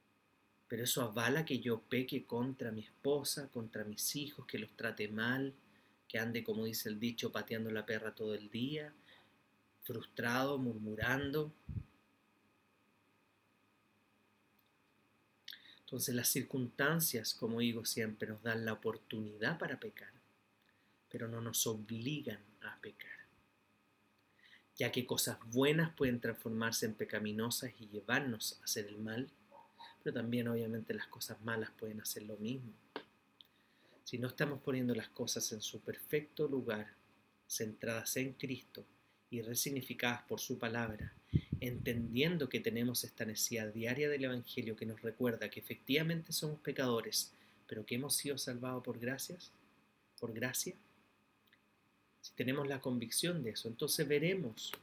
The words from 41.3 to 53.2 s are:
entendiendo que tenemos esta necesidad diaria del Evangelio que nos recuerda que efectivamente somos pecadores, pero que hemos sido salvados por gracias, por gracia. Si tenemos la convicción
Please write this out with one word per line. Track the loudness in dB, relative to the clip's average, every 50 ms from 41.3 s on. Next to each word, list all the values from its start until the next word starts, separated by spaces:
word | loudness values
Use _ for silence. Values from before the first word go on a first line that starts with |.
| 4 4 4 4 0 -2
entendiendo | -2 -2 -2 -2 0 0 0 0 0 2 4 4 4 6 4 2 2 0
que | 0 0
tenemos | 0 0 2 2 2 2 2 0 -2
esta | -2 -4 -4 -4
necesidad | -2 0 -2 -2 0 0 -2 -2 -2
diaria | -2 -2 -2 0 0 2 2 2
del | 2 2 0
Evangelio | 0 0 -2 -4 -4 -4 -4 -2 -2 -4
que | -4 -4
nos | -6 -6 -4
recuerda | -4 -6 0 2 2 2 2 2 -2 -4
que | -6 -8
efectivamente | -8 -8 -10 -8 0 2 2 4 4 2 0 0 -2 -2 -2
somos | -2 -2 -2 -4 -4
pecadores, | -4 -4 0 0 2 2 2 2 0 0 0 0 0 -2 -8 -18 -20 -20 -20 -20 -12
pero | -8 -8 -8 -4
que | -2 -2
hemos | -2 0 2 0
sido | 0 2 0 -2
salvados | -2 -2 -4 -4 -4 -4 -4 -4 -2 -4
por | -4 -6 -2
gracias, | -2 -2 -2 -2 -4 -6 -8 -10 -12 -18 -20 -20 -20 _ _ _ _ _ _ _ _ _ _ -8
por | -6 -4 -2
gracia. | -2 -2 0 0 -2 -2 -2 -6 -8 -16 -20 -20 -20 _ _ _ _ _ _ _ _ _ _ -20 _ _ _ _ _ _ _ _ _ _ _ _ _
Si | -16 -14 -4
tenemos | -2 0 2 2 2 0
la | 0 -2 -2
convicción | 0 0 0 0 0 0 0 2